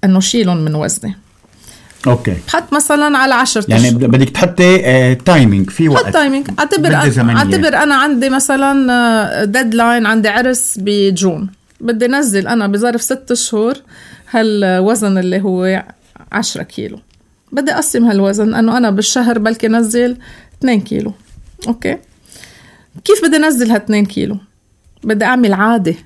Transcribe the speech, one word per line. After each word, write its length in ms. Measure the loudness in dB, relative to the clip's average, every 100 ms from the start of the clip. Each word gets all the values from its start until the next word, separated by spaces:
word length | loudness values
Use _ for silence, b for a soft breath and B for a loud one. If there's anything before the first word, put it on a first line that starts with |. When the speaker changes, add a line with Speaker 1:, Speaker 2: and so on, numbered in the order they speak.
Speaker 1:
إنه 160 | 2 2
شيلهم 360 | 2 0 0 0
من 180 | -2
وزني. 420 | -4 -4 -6 -8 -12 _ _ _ B B B B B -2
Speaker 2:
أوكي. 300 | 0 0 -6 -4
Speaker 1:
بحط 260 | -6 -2
مثلًا 460 | -4 0 0 2 2
على 160 | 2
عشرة 300 | 2 0 -2 0
Speaker 2:
يعني 200 | 2 4
Speaker 1:
أشهر. 100 | 2
Speaker 2:
بد-، 60 |
بدك 240 | 2 4 2
تحطي، 580 | 0 -2 4 4 4 4
آه، 260 | 2 4
تايمينج، 580 | 2 2 4 6 4 0
في 180 | 0 2
وقت. 180 | 2 2
Speaker 1:
حط 60 |
تايمينج. 340 | 0 0 0 -4 -4
اعتبر 300 | -2 0 2
Speaker 2:
مدة 160 | 2
Speaker 1:
أن-، 40 | 2
Speaker 2:
زمنية. 280 | 2 2 2
Speaker 1:
اعتبر 400 | 2 2 2 2
أنا 180 | 2
عندي 340 | 2 2 0 0
مثلًا، 640 | 0 0 0 2 2 2
آه، 520 | 2 2 0 0 -2
deadline، 640 | -2 0 0 0 2 2 2
عندي 220 | 0 0
عرس 460 | 0 0 0 -4 -4
بجون. 720 | -2 0 2 2 -2 -2 -8 -12 _ _
بدي 260 | -6 -2 0
نزل 420 | 0 0 -2 -2
أنا 180 | -2 0
بظرف 360 | 0 0 -2
ست 300 | -4 -6 -4
شهور 420 | -4 -2 -2 -2 -4 -12 B B B -6
هالوزن 880 | -2 0 0 0 0 0 0 0 0
اللي 220 | 0 -2
هو 440 | -2 -2 -2 -2 -6 -20 _ -20 -10
عشرة 300 | -6 -6 -8
كيلو. 360 | -12 -10 -12 -12 _ _ _ _ _
بدي 200 | -6 -4
أقسم 320 | -4 -2 0
هالوزن 500 | 2 2 0 0 -2
أنه 220 | 0 0 0
أنا 140 | 0
بالشهر 480 | 0 -2 0 0 0
بلكي 300 | -2 -2 0
نزل 480 | 0 0 0 -2 -4 B B B B
اثنين 220 | 0 0
كيلو. 320 | -2 -6 -6 -10 _ -20 -20 -12 -8
أوكي؟ 300 | -6 -6 -8 _ _ B B B B B B B -18
كيف 200 | 0 0
بدي 140 | 2 0
نزل 320 | 0 0 0
هاثنين 360 | -2 0 -2 -2
كيلو؟ 320 | -4 -6 -8 -12 _ _ _ _ _
بدي 200 | -4 -2
أعمل 280 | 0 0 2
عادة. 420 | 2 0 0 0 -4